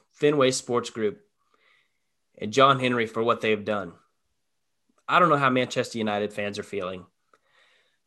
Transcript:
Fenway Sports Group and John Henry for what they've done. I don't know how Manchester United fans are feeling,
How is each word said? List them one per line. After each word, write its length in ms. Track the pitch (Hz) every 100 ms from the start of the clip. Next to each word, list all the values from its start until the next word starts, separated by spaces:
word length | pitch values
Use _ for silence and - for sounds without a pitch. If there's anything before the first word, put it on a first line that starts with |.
| _
Fenway 400 | _ 147 147 131
Sports 400 | 127 - 120 113
Group 300 | - 107 - _ _ _ _ _ _ _ _ _ _ _ -
and 160 | 107
John 280 | 113 135 131
Henry 260 | 127 123 113
for 160 | 113
what 180 | 117 113
they've 240 | 113 104
done. 280 | 101 104 87 - _ _ _ _ _ _ _ _ _ _ -
I 140 | 160
don't 80 | 175
know 80 | 143
how 140 | 135
Manchester 480 | 127 123 131 117 117
United 340 | 107 104 104
fans 260 | 104 101 101
are 60 |
feeling, 420 | 98 101 90 92 90 _ _ _ _ _ _ _ _ _